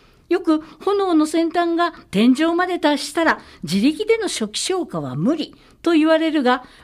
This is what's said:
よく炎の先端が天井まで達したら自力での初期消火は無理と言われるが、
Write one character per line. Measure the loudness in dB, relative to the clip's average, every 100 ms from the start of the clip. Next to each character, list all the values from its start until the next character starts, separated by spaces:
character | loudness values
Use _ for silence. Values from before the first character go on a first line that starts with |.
| _ _ -4
よ | -2
く | 0 0 -2 -8
炎 | -2 0 2
の | 2
先 | 2 0 0
端 | 0 0
が | 0 -2 -4 -6
天 | 2 4 4
井 | 2
ま | 0 -2
で | 0
達 | 0 0 -4
し |
た | -2
ら | 0 -2 -6 -14
自 | -4 0
力 | 0 0
で | 0 0
の | -2
初 | -4 -6
期 | -6
消 | -4 -4
火 | -4 -6
は | -6 -2
無 | -2
理 | -2 -6 -12 -20 _
と | 0
言 | 2 4
わ | 2
れ | 2
る | 0
が、 | 0 0 -4 -12